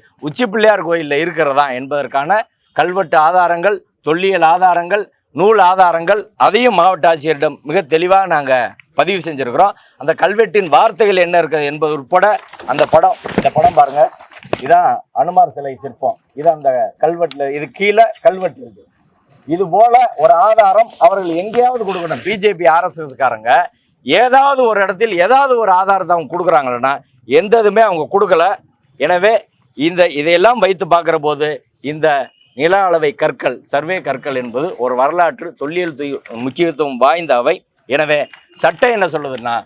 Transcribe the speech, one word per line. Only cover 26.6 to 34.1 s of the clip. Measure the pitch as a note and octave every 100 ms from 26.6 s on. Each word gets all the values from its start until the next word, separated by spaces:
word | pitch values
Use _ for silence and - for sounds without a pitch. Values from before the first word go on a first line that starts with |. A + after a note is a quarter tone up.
| C3 B2 C3+ C#3 - _ - C#3+
எந்த | G3 A3+
இதுமே | G#3 G3+ A3
அவங்க | E3+ C#3+
கொடுக்கல. | G3+ G3+ F3 F3 G3+ _ _ _ _
எனவே | D3 F3 G3+ A3+ - _ _ - D#3+
இந்த, | F3+ F3 C#3+
இதையெல்லாம் | D3+ E3+ G#3 B3
வைத்து | F#3+ F#3 F#3
பார்க்கிற | E3+ E3 D#3+ D3
போது | C#3+ D3+ C#3+ _ _ C3+
இந்த | D#3 D#3 C#3+ A#2+ _ _ A#2+
நில | D#3+ G3 F#3+
அளவை | E3 D3+ C#3
கற்கள், | D#3 C3+ D#3 A#2+ -
சர்வே | C#3+ D3+ F#3
கற்கள் | C#3